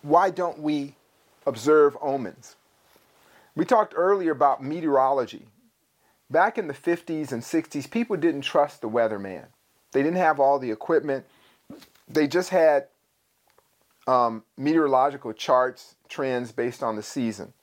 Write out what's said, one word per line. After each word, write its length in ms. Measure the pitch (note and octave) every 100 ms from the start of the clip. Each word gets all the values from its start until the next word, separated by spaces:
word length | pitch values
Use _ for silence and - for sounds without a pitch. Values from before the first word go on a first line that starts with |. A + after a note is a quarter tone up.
why 280 | D3 E3 F#3+
don't 280 | F3+ F3 D#3
we 360 | D3+ D3+ C#3 - _ _ _ _ -
observe 500 | A#2 B2+ D3+ C#3+ C#3+
omens? 560 | D3 C#3 G#2 - - _ _ _ _ _ _ _ _ _ _
We 100 | D3+
talked 300 | F3 A#3 G#3+ -
earlier 360 | F3+ G3+ E3+
about 300 | C#3+ C#3+ C#3
meteorology. 840 | C3+ E3 D#3+ C#3 C3 C#3 A2+ - - _ _ _ _ _ _ _ -
Back 280 | D3+ G3+ A3+
in 100 | E3+
the 60 |
fifties 580 | C3+ - E3+ - D#3+ C#3
and 100 | A#2+
sixties, 440 | - E3 D#3 D3 C3+
people 300 | A3+ A#3+ F#3
didn't 260 | E3 C#3+
trust 380 | C3+ E3 D3 -
the 80 | A#2
weatherman. 580 | A#2 A2+ G#2 G2 F2+ - _ _ _ _
They 100 | C3+
didn't 160 | D3 F3+
have 200 | E3 C#3+
all 200 | C#3 C#3
the 120 | B2+
equipment. 560 | A2 - D#3+ D3 C3+ - _ _ _ - - - _ -
They 200 | D3 D3
just 220 | E3 F3+
had, 360 | F#3 D#3+ C#3+ - _ _ _ _ _ _ _ _ _ _ _ -
um, 380 | B2+ A#2+ A2+ - -
meteorological 760 | C#3 E3 D3 C3 C#3+ C#3 A#2
charts, 640 | G#2+ - B2+ B2+ B2 - _ -
trends 440 | - C3+ B2 A#2+
based 300 | - A#2+ A#2+
on 140 | A#2+ G#2+
the 60 |
season. 500 | G#2+ C#3+ A#2 G2+ E2 _